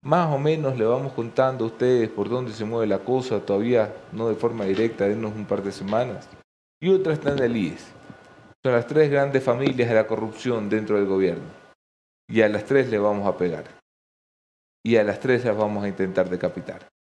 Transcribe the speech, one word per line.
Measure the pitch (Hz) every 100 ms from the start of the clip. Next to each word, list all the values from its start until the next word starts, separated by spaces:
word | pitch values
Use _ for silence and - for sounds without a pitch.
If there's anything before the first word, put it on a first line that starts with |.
Más | 135 165 165
o | 143
menos | 147 156 147 127
le | 110
vamos | 127 135
contando | - 117 - 131 131 113
a |
ustedes | 113 123 123 110
por | 107 101
dónde | 123 120
se | 107
mueve | 107 117 113
la | 98
cosa, | 107 131 127 107
todavía | 95 101 113 123 107 - -
no | 107 113
de | 107
forma | 117 113 98
directa, | 98 113 113 101
denos | 107 110 107
un | 104
par | 101
de | 98
semanas. | 95 98 107 127 104 - - _ _ _ _
Y | 170
otra | 190 175
está | 151 143
en | 143
el | 123 117
ies. | 87 - - - - - - - - _
Son | 131
las | 120 117
tres | 151 151
grandes | 139 139 135
familias | 127 120 135 127 120
de | 113
la | 110
corrupción | 110 110 107 127 117 104
dentro | 110 104 107
del | 98
gobierno. | 95 92 85 71 - - _ _ _ _ _ _
Y | 110
a | 110
las | 104 -
tres | 139 120
le | 110
vamos | 104 101 101
a | 90
pegar. | 90 80 - - _ _ _ _ _ _ _ _ _ _ 110
Y | 113
a |
las | 104 98
tres | 131 123
las | 120 104
vamos | 107 104
a | 101
intentar | 92 95 92 92
decapitar. | 90 90 92 - - - _